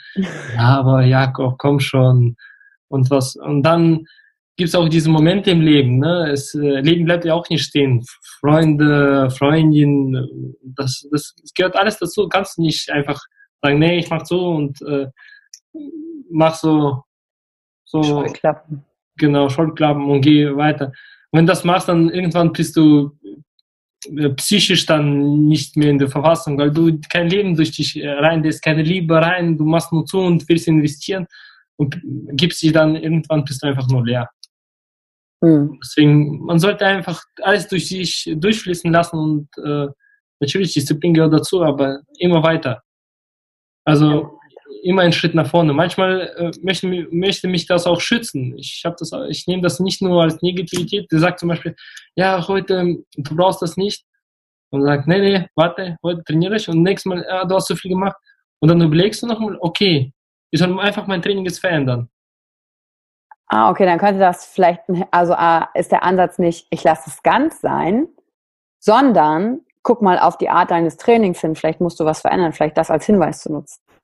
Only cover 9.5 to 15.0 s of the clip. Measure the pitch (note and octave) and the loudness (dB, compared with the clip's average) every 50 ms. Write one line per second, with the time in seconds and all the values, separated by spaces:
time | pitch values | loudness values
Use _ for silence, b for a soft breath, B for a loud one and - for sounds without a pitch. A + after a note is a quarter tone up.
9.5 | D#3 D#3+ D#3 D#3 D3+ D3 D3 C#3+ C#3+ C#3 C#3 C3 C3 B2+ B2+ C3 - C3 C3 C3 | 2 4 4 4 4 4 4 4 2 0 0 0 -2 -4 -6 -8 -10 -12 -14 -14
10.5 | C3 - - C3 B2+ - C3+ C3 C3 - - C#3+ D3+ D3 - - - _ _ - | -14 -16 -20 -16 -10 -8 -6 -6 -6 -8 -8 -6 -6 -6 -6 -8 -18 _ _ -12
11.5 | - - F3+ F#3 F3+ F#3+ G3 G#3+ G#3 - F3 E3+ - G#3+ G3 E3+ - F#3+ F#3 - | -4 -2 -2 0 0 0 0 0 -2 -4 -6 -6 -4 -4 -4 0 0 -2 -2 -2
12.5 | - - E3 D#3 D3+ - - - D#3+ D3 C#3+ D3 D3 C#3+ - - b b b b | -4 -2 -2 -2 -2 -2 -6 -4 -4 -4 -2 -4 -6 -8 -10 -20 b b b b
13.5 | b _ - C#3+ C#3 D3 D#3 E3+ F3 F3 D#3 - E3 D#3+ D#3+ - F3 F3+ F3+ F3+ | b _ 0 2 2 4 4 4 2 0 -2 -4 -6 -6 -6 -4 -4 -2 -2 -2
14.5 | E3 D3+ D3 C#3 C#3 - - D3 D3 C#3 | -2 -2 -4 -4 -6 -10 -8 -6 -4 -4